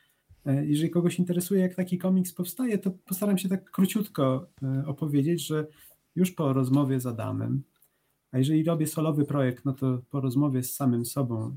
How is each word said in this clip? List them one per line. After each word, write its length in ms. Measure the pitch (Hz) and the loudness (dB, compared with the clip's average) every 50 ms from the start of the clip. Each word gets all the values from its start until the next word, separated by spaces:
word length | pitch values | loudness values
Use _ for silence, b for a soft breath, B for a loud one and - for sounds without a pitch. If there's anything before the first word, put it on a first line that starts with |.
| _ _ _ _ _ _ - _ - | _ _ _ _ _ _ -20 _ -2
e, 200 | 143 135 143 151 | 0 0 0 2
jeżeli 240 | 151 147 151 165 160 | 2 0 2 0 0
kogoś 280 | - 175 170 175 175 - | 2 2 2 2 2 0
interesuje, 420 | 180 180 175 180 180 - 202 190 | 0 0 0 -2 0 0 2 2
jak 140 | 185 185 180 | 2 2 0
taki 240 | 185 185 185 185 180 | -2 -4 -2 -2 -2
komiks 340 | - 185 185 185 180 - | 0 2 2 2 2 0
powstaje, 460 | - - 180 180 - - 254 240 208 196 | -4 -8 -8 -6 -4 -4 -2 -2 -2 -2
to 120 | - 190 | -2 -2
postaram 480 | 185 - _ - 190 - 208 202 196 185 | -6 -6 _ -10 -6 -2 0 0 0 0
się 100 | - 185 | 0 -2
tak 220 | 190 185 - _ | -4 -4 -6 _
króciutko, 760 | - - 190 185 - 214 208 - - - 135 131 131 135 180 - _ - | 0 0 2 2 2 -2 -4 -4 -2 0 2 2 2 0 -4 -8 _ -8
e, 220 | 139 131 131 135 147 | -4 -2 -2 -2 -2
opowiedzieć, 600 | 151 139 - 160 147 143 143 135 160 175 160 - | -4 -4 -4 -2 0 2 2 2 2 0 -2 -2
że 200 | - 156 151 151 151 b b b b b b _ _ - | -4 -4 -4 -4 -6 b b b b b b _ _ 0
już 140 | 165 185 180 | 0 0 0
po 220 | - - 156 135 | 2 0 0 2
rozmowie 480 | 131 135 131 127 135 143 143 131 135 127 | 2 2 2 4 4 4 4 2 0 0
z 60 | 123 | -2
Adamem, 560 | 123 120 107 107 107 107 110 113 117 131 139 - _ _ _ _ _ _ _ _ _ _ _ _ _ | -4 -6 -4 -4 -4 -4 -2 -2 -2 -2 -4 -4 _ _ _ _ _ _ _ _ _ _ _ _ _
a 60 | - 127 | 0 0
jeżeli 260 | 131 147 156 160 151 | 2 4 2 2 2
robię 220 | 165 165 156 156 | 2 2 0 0
solowy 380 | 147 - 160 156 160 147 147 143 | -2 -2 -2 0 0 2 0 0
projekt, 400 | - 147 143 131 123 123 - - | 0 2 0 0 0 0 -2 -4
no 80 | 139 | -4
to 260 | 131 - 135 131 127 127 - _ | -4 -2 -2 -2 -2 -2 -4 _
po 100 | - 139 | -6 -4
rozmowie 420 | 131 131 120 139 147 143 131 127 | -2 0 2 2 2 2 0 -2
z 120 | 127 - - | -2 -4 -4
samym 300 | - 143 127 120 117 117 | -2 0 2 2 0 -2
sobą 520 | - - 143 131 117 113 110 110 123 135 | -2 -2 -2 -2 -2 -2 -4 -4 -6 -8